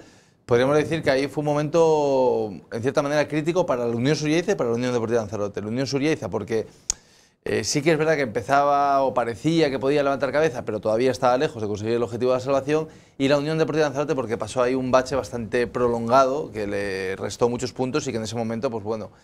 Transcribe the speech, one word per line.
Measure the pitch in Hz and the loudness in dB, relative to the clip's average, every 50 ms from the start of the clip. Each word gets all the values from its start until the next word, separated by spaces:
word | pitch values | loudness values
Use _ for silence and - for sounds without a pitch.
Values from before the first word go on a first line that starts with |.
| - - - - _ _ _ _ _ | -12 -20 -20 -20 _ _ _ _ _
podríamos | - 120 120 127 135 147 | 2 2 4 4 4 4
decir | 151 147 - 160 160 - | 2 2 0 -2 -2 0
que | - | 2
ahí | 135 131 139 139 | 2 2 0 -2
fue | 143 156 147 | -2 -2 -2
un | |
momento, | 147 147 147 151 147 151 170 165 160 156 151 147 143 139 131 131 123 117 113 110 107 95 76 - - - | 0 0 0 0 0 2 4 4 4 4 4 2 2 2 4 4 2 2 2 0 -2 -6 -10 -12 -10 -8
en | 117 110 | -4 -2
cierta | 131 139 160 143 | 0 0 0 0
manera, | 143 147 151 143 143 | 2 2 0 0 0
crítico | 147 151 156 160 170 185 170 | -2 -2 -2 0 0 0 0
para | - 143 123 120 | 0 0 -2 0
la | 117 117 | -2 -2
Unión | 117 120 139 151 | 0 0 0 0
Surieiza | 135 151 151 151 170 180 190 202 | 0 0 0 0 0 0 0 0
y | |
para | 156 139 120 | 0 0 0
la | 117 | 0
Unión | 117 123 127 123 | 0 0 -2 -2
Deportiva | 120 113 107 117 117 | -2 0 0 0 -2
Lanzarote. | 110 98 107 104 104 101 98 107 | -2 -2 -4 -4 -4 -4 -6 -6
La | 101 107 | -6 -4
Unión | 113 127 135 | -4 -4 -2
Surieiza, | 127 135 139 135 156 160 - - 101 | -2 -2 -2 0 0 -2 -2 -4 -4
porque, | 90 110 101 - 113 110 104 - - - _ - - - _ _ _ _ _ _ _ _ _ | -6 -6 -4 -2 -2 -2 -4 -4 -10 -12 _ -10 -10 -10 _ _ _ _ _ _ _ _ _
eh, | - 107 110 110 | -4 -2 -2 -2
sí | - - 151 139 | -2 -2 0 2
que | 165 165 | 2 2
es | 147 | 2
verdad | 151 156 160 | 2 2 0
que | 143 139 | 0 0
empezaba | 120 104 123 113 - 135 139 143 143 143 143 143 139 139 139 135 | -2 -4 -4 -2 2 2 2 4 4 2 2 2 2 2 2 2
o | 131 107 | 0 0
parecía | 123 120 117 117 - - 151 165 165 156 143 | -2 -2 -2 -4 -4 -2 0 2 2 2 2
que | 131 127 | 2 0
podía | 110 135 147 147 139 | 0 2 2 2 2
levantar | 139 139 127 127 131 123 | 2 0 0 -2 0 0
cabeza, | 143 160 156 127 120 107 | 2 2 0 0 -2 -6
pero | 110 107 104 | -6 -4 -2
todavía | 92 110 107 113 127 131 | 0 0 2 2 2 2
estaba | 120 - - 127 123 | 2 2 2 2 2
lejos | 127 147 156 - 117 | 2 0 -2 -4 -4
de | 107 101 | -4 -4
conseguir | 104 98 104 110 117 | -4 -4 -2 -2 0
el | 117 120 | 0 0
objetivo | 110 110 113 120 127 127 | -2 -2 0 0 2 2
de | 127 | 0
la | |
salvación, | 127 135 139 135 135 139 151 156 160 156 - - - _ _ - | 0 0 0 0 0 0 0 -2 -2 -4 -10 -18 -20 _ _ -2
y | 139 135 | 2 2
la | 143 147 | 2 2
Unión | 143 151 160 160 | 2 0 0 0
Deportiva | 160 156 156 156 151 | 0 0 2 2 0
Lanzarote, | 147 127 135 151 143 160 | 0 0 -2 -2 -2 -2
porque | 135 123 107 113 101 | -2 -2 -2 -4 -4
pasó | 113 104 - 131 123 | -6 -4 -2 0 2
ahí | 123 131 | 2 2
un | 131 127 127 | 0 0 2
bache | 123 131 127 - 143 | 2 2 2 2 -2
bastante | 131 117 - - 120 117 98 - 123 120 | -4 -4 -4 -6 -8 -6 -2 0 0 0
prolongado | 104 - 127 123 120 120 117 117 113 120 135 135 131 131 151 156 - | 0 0 0 2 2 2 0 0 4 6 6 6 6 2 0 -4 -6
que | 104 107 104 | -6 -6 -4
le | 101 101 101 101 101 95 95 95 92 95 | -4 -4 -4 -4 -4 -4 -4 -4 -4 -4
restó | 95 104 107 101 - 123 120 | -6 -6 -8 -2 0 2 2
muchos | 120 123 127 120 - | 2 0 -6 -6 -4
puntos | - 127 131 127 151 123 | -4 -4 -2 -2 -4 -4
y | 135 | -4
que | - | -4
en | 113 110 | -6 -6
ese | 107 110 | -6 -6
momento, | 120 117 113 113 113 104 135 | -6 -4 -4 -4 -4 -4 -4
pues | 113 113 101 | -4 -6 -6
bueno, | 104 113 107 101 92 - - | -6 -6 -6 -8 -10 -14 -20